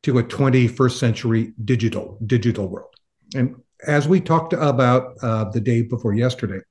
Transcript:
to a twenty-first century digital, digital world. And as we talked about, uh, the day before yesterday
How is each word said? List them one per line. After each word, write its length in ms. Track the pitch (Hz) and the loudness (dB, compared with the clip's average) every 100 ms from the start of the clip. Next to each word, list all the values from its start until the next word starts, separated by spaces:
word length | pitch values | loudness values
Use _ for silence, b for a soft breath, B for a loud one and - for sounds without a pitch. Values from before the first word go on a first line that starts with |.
to 140 | - 123 | 2 0
a 60 | |
twenty-first 760 | 120 - 135 127 120 - 127 - | 0 0 2 4 2 2 0 2
century 540 | 120 110 117 113 - - | -2 0 0 0 -2 -6
digital, 540 | 107 123 117 - - - | -2 0 0 -4 -10 -10
digital 420 | 107 123 117 101 95 | -2 0 2 -2 -4
world. 280 | - - _ _ _ _ | -8 -14 _ _ _ _
And 220 | 135 127 - _ _ - | -4 -4 -4 _ _ 0
as 220 | 147 143 | 0 4
we 100 | 185 | 2
talked 360 | - 160 160 | 4 0 0
about, 580 | 170 151 127 127 127 127 - | -2 0 2 4 4 0 -8
uh, 220 | 120 110 107 | -4 -2 -2
the 100 | 113 | -2
day 220 | 104 117 | 0 0
before 320 | 113 120 113 | 0 -2 -2
yesterday 460 | 104 123 123 104 95 - | 0 0 -2 -8 -8 -12